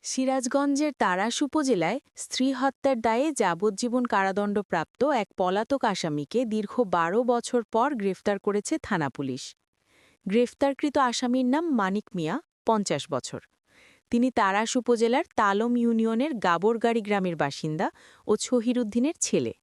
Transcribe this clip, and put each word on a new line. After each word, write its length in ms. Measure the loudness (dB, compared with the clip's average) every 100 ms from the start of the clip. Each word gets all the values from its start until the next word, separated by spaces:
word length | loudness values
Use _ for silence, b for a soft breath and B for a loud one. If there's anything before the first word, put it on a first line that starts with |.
| -8
সিরাজগঞ্জের 800 | -4 0 0 0 0 0 2 0 0
তাড়াশ 400 | 0 0 -2 -2
উপজেলায় 580 | -2 0 0 2 0 -2 _ -16
স্ত্রী 320 | -10 -2 -2
হত্যার 460 | 0 -2 0 -2 0
দায়ে 260 | 0 0 0
যাবজ্জীবন 720 | 2 0 2 -2 0 -2 0 0
কারাদণ্ডপ্রাপ্ত 960 | 0 0 0 -2 -2 -2 -4 -4 _ 0
এক 140 | 2 -2 -2
পলাতক 440 | 0 0 0 0
আসামিকে 560 | 0 0 -2 -4 -2 -2 0
দীর্ঘ 280 | -2 -4 -2 0 2
বারো 240 | 2 0
বছর 380 | 2 0 0 -4
পর 260 | -2 0 0 0
গ্রেফতার 420 | -4 -2 -2 -2
করেছে 340 | 0 -2 -2 -6
থানা 320 | -2 -2 -2
পুলিশ। 340 | -4 -6 -6 -10 -18 _ b b b b b -2
গ্রেফতারকৃত 720 | 2 0 0 -2 0 -2 2
আসামির 500 | 0 0 0 0 2
নাম 120 | 2 2 0
মানিক 280 | 0 -2 -4 -6
মিয়া, 200 | -4 -4 -8 _ 0
পঞ্চাশ 380 | 0 0 -4 -2
বছর। 320 | -6 -6 -14 _ _ b b b b b
তিনি 160 | 0 2
তাড়াশ 400 | 2 2 2 0 -2
উপজেলার 500 | 0 2 4 2 0 2
তালম 380 | 2 4 2 2
ইউনিয়নের 540 | 2 2 2 0 -2
গাবরগাড়ি 680 | -2 0 2 2 2 0 0
গ্রামের 340 | 0 -2 0 -2
বাসিন্দা 520 | -2 -2 -6 -2 -4 B B B B
ও 40 | -2
ছহিরুদ্দিনের 800 | 0 0 0 -2 -2 0 -2 -2
ছেলে। 340 | -2 0 -2 -6